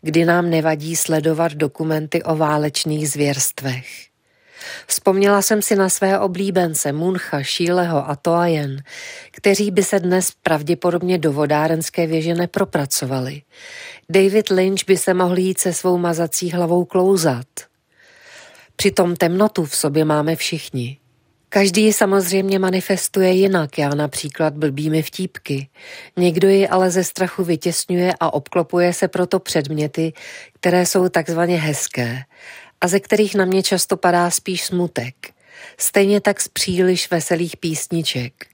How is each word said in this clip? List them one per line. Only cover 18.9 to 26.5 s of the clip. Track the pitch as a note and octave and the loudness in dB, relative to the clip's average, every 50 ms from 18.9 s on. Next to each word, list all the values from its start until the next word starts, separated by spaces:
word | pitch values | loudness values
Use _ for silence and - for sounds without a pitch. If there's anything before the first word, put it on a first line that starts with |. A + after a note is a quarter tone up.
| - G3 F3 F3+ F3 | 2 2 2 2 2
temnotu | - F3+ E3 F3 F#3+ G#3+ G#3 - F#3 D#3 | 0 0 2 2 2 2 2 0 -2 -4
v | C#3+ - | -2 -2
sobě | - - D3 C#3+ D#3+ D#3 | -2 -2 0 2 2 2
máme | D#3 D3+ D3+ D3 D#3+ D#3+ | 2 2 0 0 0 -2
všichni. | - - - E3 D3+ - - - B2+ A#2+ B2+ C#3 - _ _ _ _ _ _ _ _ _ - | -4 -4 -6 -6 -8 -8 -8 -6 -6 -6 -6 -8 -14 _ _ _ _ _ _ _ _ _ -2
Každý | - G3 G3+ F#3+ F3 A3 G#3+ | 0 2 2 2 4 4 4
ji | G#3+ | 4
samozřejmě | G3+ - G#3+ F#3+ G3 G3 F#3 F3 G3 F#3+ F#3+ F#3+ G3 F#3+ | 4 2 2 2 2 2 2 2 0 0 0 0 0 0
manifestuje | F#3+ F#3 F#3 F#3 - - F#3+ F#3 - - - G3 F#3 F#3 | 0 0 0 -2 -2 -2 -2 -2 -4 -2 0 2 2 4
jinak, | F#3 F#3 G3 G3 F#3 E3+ D3+ C#3 - D#3 | 4 4 4 4 2 2 0 -2 -2 -2
já | D3 C#3+ D3 | -2 0 0
například | D3 D3+ C#3+ - - - C#3+ - - D#3 D#3 D3 | -2 -2 -4 -4 -6 -8 -8 -4 -2 -2 -2 -2
blbými | D3+ D#3 C#3+ C3+ C#3+ D3+ D#3 D#3 D#3+ | -2 -2 -2 -2 -2 -2 0 0 0
vtípky. | D3 - - - F#3 F3+ - - - - C#3+ C3+ C#3 - _ - - - - - - - - | -2 -4 -6 -8 -8 -8 -8 -10 -8 -6 -6 -6 -8 -10 _ -20 -20 -20 -20 -20 -18 -8 -2
Někdo | F3+ F3+ F3+ D#3+ F3+ G3 | 0 2 2 2 4 4
ji | G3 | 4